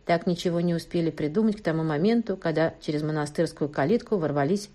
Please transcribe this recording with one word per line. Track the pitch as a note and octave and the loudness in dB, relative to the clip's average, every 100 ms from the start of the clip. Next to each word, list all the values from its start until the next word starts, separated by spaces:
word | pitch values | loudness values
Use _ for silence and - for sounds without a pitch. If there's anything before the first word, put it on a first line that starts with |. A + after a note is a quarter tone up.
| - | 0
так | E3+ F3+ | 0 0
ничего | F3 F3+ E3+ | 0 0 0
не | F3 E3+ | 0 -2
успели | - E3+ D#3+ | -2 -2 -2
придумать | - D3+ F3+ A3 G#3 | -2 -2 2 2 0
к | |
тому | E3+ D#3+ | -2 0
моменту, | D#3+ D3 G3+ A#3 A3+ F#3 | 0 2 2 2 0 -2
когда | E3 D#3+ D#3+ - | -2 2 0 -2
через | - D3+ | -4 -2
монастырскую | D3+ D3+ D3 E3 D#3+ - C#3+ | -2 -2 -2 -2 -2 -2 -4
калитку | D3+ C#3+ A#3 - G#3 | 0 2 2 0 0
ворвались | D3+ C#3+ C#3+ G3+ - | 0 0 2 0 -4